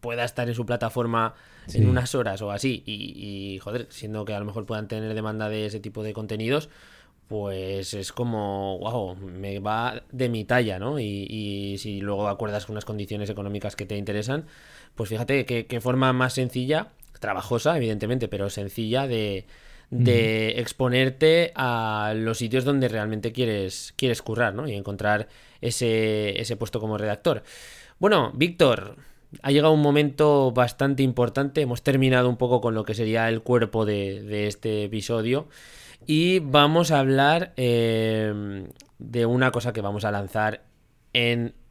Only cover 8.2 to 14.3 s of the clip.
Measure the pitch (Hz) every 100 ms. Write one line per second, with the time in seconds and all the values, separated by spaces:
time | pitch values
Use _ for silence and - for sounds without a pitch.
8.2 | 120 110 104 98 98 92 101 120 95 92
9.2 | 98 90 98 101 101 110 120 117 - 123
10.2 | 127 113 107 123 113 92 110 147 107 101
11.2 | 98 110 104 101 101 98 110 98 101 101
12.2 | 104 98 110 104 98 107 - 107 98 107
13.2 | 104 101 101 101 101 - 98 104 101 104
14.2 | 104